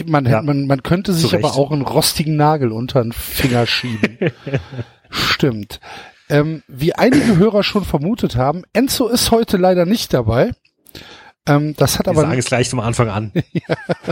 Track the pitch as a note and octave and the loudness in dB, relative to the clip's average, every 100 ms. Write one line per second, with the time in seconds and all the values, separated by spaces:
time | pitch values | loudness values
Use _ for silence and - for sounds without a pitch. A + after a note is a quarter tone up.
0 | D#3+ D3 B2 A2 D3 C#3 C3+ C#3 - F3 | 0 0 2 0 0 -2 0 -2 0 -2
1 | G3+ E3 C3 C3 D3 C3 C#3 D3+ B2+ - | 0 0 2 0 0 0 0 -2 0 0
2 | - - D3+ D3+ D3+ D#3 B2 A2 B2+ C3 | 0 0 -2 2 2 2 0 -2 -2 -2
3 | A#2 - - - C3+ A#2+ A#2 - B2 A2 | -2 -4 -8 -2 0 2 0 -2 -4 -4
4 | G#2+ A2+ F3 - C#3 C3+ - B2+ - _ | -4 -2 -4 -4 -6 -6 -6 -14 -14 _
5 | - - - - D3 G#2+ G2+ - - - | -12 -6 -2 0 0 -2 -8 -16 -18 -20
6 | - _ - D3 D#3 D#3 - C3 E3 - | -20 _ 0 0 0 -4 -12 -4 -2 2
7 | A3 C#4 A#3 E3+ G#3+ G3+ G3 G#3 F3 D#3 | 4 4 4 4 4 2 0 -2 -2 -2
8 | D#3+ A#3 E3+ A#2+ C3 F3 - G#3 C4 - | -2 -2 -2 0 0 -2 -4 0 0 0
9 | A3+ A#3+ - A3+ A#3 F#3+ F#3 F3+ E3+ A3+ | 0 0 2 2 2 2 4 4 2 0
10 | - C3+ A2+ A#2 G#3+ - _ _ _ - | 0 0 2 2 2 -2 _ _ _ -20
11 | - - - _ - D3 D3+ D3 D3 - | -20 -20 -20 _ 0 2 2 0 0 0
12 | - D#3 D3 B2+ - A#2+ B2 B2+ A#2 A#2 | 0 2 2 0 0 0 0 -2 -2 0
13 | A#2 G2+ A2 F3 - E3+ - D#3+ G#5 - | 0 -2 -4 -4 -4 -4 -4 -6 -6 -8
14 | - | -6